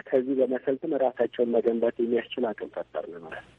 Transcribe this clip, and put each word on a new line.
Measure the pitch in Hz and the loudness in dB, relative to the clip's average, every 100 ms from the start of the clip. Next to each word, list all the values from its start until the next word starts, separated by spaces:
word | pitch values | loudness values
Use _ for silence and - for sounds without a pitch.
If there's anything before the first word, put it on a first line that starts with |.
ከዚህ | - 135 127 135 | 2 0 2 2
በመሰልጠን | 127 127 - 135 165 143 | 2 2 0 -2 -2 0
ራሳቸውን | 127 123 117 - 120 | 0 2 -2 2 2
መገንባት | 117 117 117 117 - | 4 2 2 0 0
የሚያስችል | 117 120 - - 117 | 0 0 -2 -4 -4
አቅም | 104 90 | -4 -8
ፈጠርን | - - 78 - 85 | -8 -6 -8 -8 -12
ማለት። | 82 78 - | -14 -14 -16